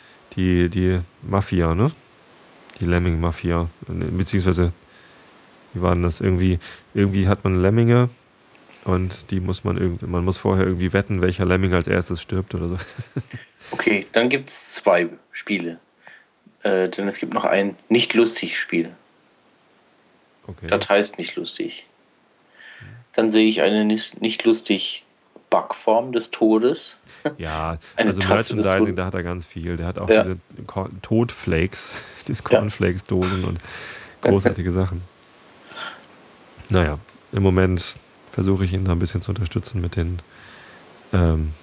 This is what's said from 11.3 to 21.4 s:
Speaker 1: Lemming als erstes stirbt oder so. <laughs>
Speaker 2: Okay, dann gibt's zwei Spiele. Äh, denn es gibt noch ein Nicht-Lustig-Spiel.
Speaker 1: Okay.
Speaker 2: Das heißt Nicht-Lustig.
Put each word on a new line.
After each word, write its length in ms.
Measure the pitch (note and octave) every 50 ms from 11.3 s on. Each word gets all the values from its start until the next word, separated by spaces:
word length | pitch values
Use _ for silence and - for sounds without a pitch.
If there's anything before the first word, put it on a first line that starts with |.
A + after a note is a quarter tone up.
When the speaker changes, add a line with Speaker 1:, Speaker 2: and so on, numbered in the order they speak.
| F#2 - F#2+
Speaker 1:
Lemming 280 | F2+ F2+ F#2 F#2+ F#2 F2+
als 140 | F2 E2
erstes 340 | - G2 F#2 F2 - F2+ E2
stirbt 320 | - - G2 F#2 G2 - -
oder 140 | F2+ F2 F2
so. 80 | F2+ F2+ -
<laughs> 40 | - - - - - - C3+ - - - A#2 - - _ _ - -
Speaker 2:
Okay, 360 | - - - A2+ G#2 G2 F#2+ - -
dann 160 | A2+ A#2 B2
gibt's 420 | C#3 C3+ - - - - - - -
zwei 340 | - - G#2 F2+ F2 F2 E2 - - _ _ -
Spiele. 440 | - - - G#2 F#2 E2+ E2+ E2+ - _ _ _ _ _ - - - _ _ _ _ _ _ _ _ -
Äh, 240 | G#2 G2 F#2 F#2
denn 180 | F2+ - - G2 G2
es 80 | -
gibt 160 | - - - G#2
noch 100 | A2 -
ein 320 | - - G2 G2 G2+ F#2 - _ -
Nicht-Lustig-Spiel. 1080 | A2+ - - - - A2+ A#2 A2 - - - E2 - - - - E2+ E2+ E2 - - - _ _ _ _ _ _ _ _ _ _ _ _ _ _ _ _ _ _ _ _ _ _ _ _ _ _ _ _ -
Speaker 1:
Okay. 200 | - F#2 - G#2+
Speaker 2:
Das 200 | - - G2 -
heißt 300 | - G2+ G#2 G#2 - -
Nicht-Lustig. 680 | - E2+ - - -